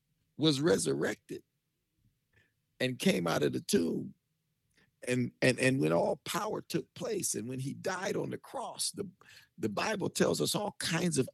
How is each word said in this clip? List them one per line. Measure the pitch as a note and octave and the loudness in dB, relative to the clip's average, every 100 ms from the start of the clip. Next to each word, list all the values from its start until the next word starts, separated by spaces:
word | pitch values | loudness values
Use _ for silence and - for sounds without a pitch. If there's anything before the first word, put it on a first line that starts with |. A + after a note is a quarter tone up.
| _ _ _ - | _ _ _ 0
was | D3+ C3+ | 2 4
resurrected | D#3 F#3 E3 C#3 - - - - - _ _ _ _ _ _ _ _ _ _ _ _ _ | 4 4 2 0 0 -2 -8 -12 -12 _ _ _ _ _ _ _ _ _ _ _ _ _
and | B2+ B2+ | -4 0
came | F#3+ F#3 E3+ | 2 2 2
out | D#3 | 2
of | D3 | 2
the | B2+ | 0
tomb, | E3+ G3 E3 - - - _ _ _ _ _ _ _ _ - | 0 2 2 -2 -6 -12 _ _ _ _ _ _ _ _ -2
and, | B2+ B2 - | 0 0 2
and, | C3+ B2 | 2 4
and | C3 C3+ | 2 4
when | D3+ | 4
all | E3 - G3+ | 4 2 -2
power | - E3+ G#3 - - | -4 -4 -4 -6 -4
took | - - | -6 -6
place, | - - - - | -8 -6 -4 -2
and | - A2+ | -4 -6
when | C3 | -6
he | C3 | -6
died | - F3+ F#3 G3 F#3 | -6 -6 -4 -2 -2
on | C#3 | -4
the | B2+ | -8
cross, | - C4+ G#3 - - | -10 -8 -8 -4 -4
the, | - G3 - - - - - | -4 -10 -10 -20 -20 -20 -6
the | A3 | -4
Bible | F#3+ F#3 G3+ - | -2 -2 0 -2
tells | - F#3 - | 2 2 4
us | D3 | 0
all | G3 G3+ - | 0 -4 -4
kinds | - E3 F3+ D3 | -2 0 2 2
of | B2 | 0